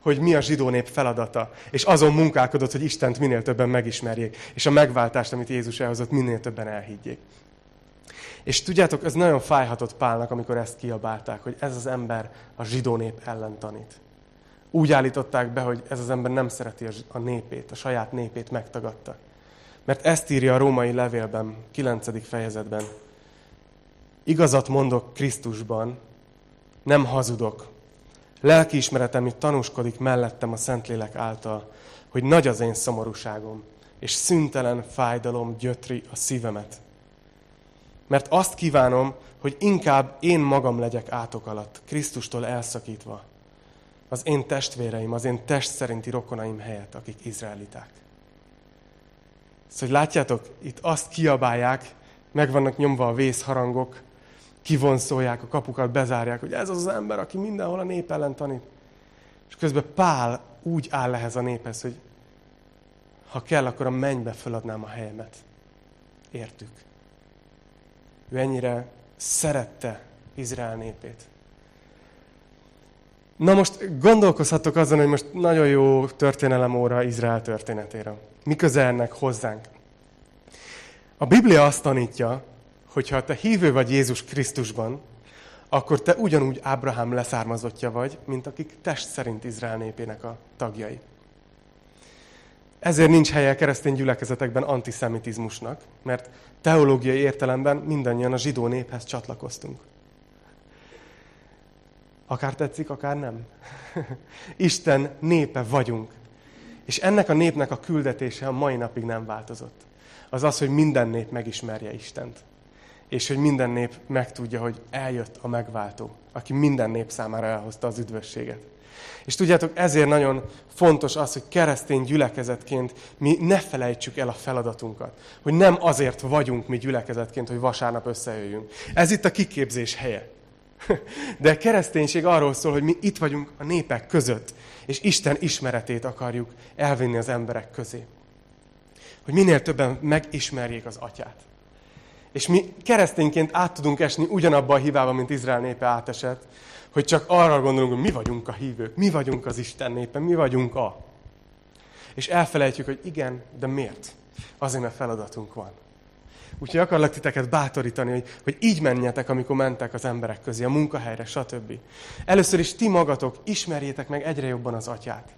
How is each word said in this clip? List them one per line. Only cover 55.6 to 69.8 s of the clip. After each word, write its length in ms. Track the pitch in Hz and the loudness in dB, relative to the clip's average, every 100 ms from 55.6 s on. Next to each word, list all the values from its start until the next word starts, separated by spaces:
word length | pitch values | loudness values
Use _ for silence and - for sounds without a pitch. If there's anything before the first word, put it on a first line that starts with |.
| 131 123 123 | -6 -4 -2
bezárják, 500 | 123 127 123 117 120 | 0 0 -2 -2 -6
hogy 120 | - | -6
ez 160 | - 190 | -6 -4
az 80 | 180 | -4
az 100 | 175 | -4
ember, 320 | 113 104 107 | -4 -4 -6
aki 200 | - 190 | -6 -6
mindenhol 400 | 208 202 180 180 | -6 -6 -6 -4
a 60 | |
nép 260 | 185 180 170 | -6 -6 -6
ellen 240 | 156 143 | -4 -4
tanít. 280 | 135 143 127 - - _ _ _ _ _ _ _ | -6 -8 -8 -12 -20 _ _ _ _ _ _ _
És 80 | - | -4
közben 280 | 160 143 - | -2 0 -4
Pál 460 | - 180 143 120 120 - - | 2 2 4 0 -4 -10 -12
úgy 260 | 170 165 131 | -4 -4 -2
áll 240 | 143 127 | -2 -2
ehhez 220 | 123 117 123 | -2 -4 -4
a 40 | |
néphez, 420 | 123 120 120 113 | -4 -6 -8 -10
hogy 140 | 127 117 - _ _ _ _ _ _ _ _ _ _ _ - | -10 -12 -20 _ _ _ _ _ _ _ _ _ _ _ -12
ha 140 | 131 | -12
kell, 240 | - 156 127 | 0 0 0
akkor 200 | 120 127 | -2 -4
a 40 | |
mennybe 420 | 127 139 131 117 | -2 -2 -2 -6
föladnám 520 | 113 - 113 113 110 | -10 -8 -8 -8 -12
a 20 | 107 | -12
helyemet. 500 | 117 110 107 110 - _ _ _ _ _ _ _ _ _ | -12 -12 -14 -18 -20 _ _ _ _ _ _ _ _ _
Értük. 400 | 123 113 - 107 - - _ _ _ _ _ _ _ _ _ _ _ _ _ - | -16 -16 -16 -20 -20 -20 _ _ _ _ _ _ _ _ _ _ _ _ _ -8
Ő 100 | 127 | -2
ennyire 480 | 131 131 123 120 123 - - _ | 0 0 -2 -4 -8 -18 -20 _
szerette 840 | - - 156 143 117 - | -4 -2 0 -2 -4 -8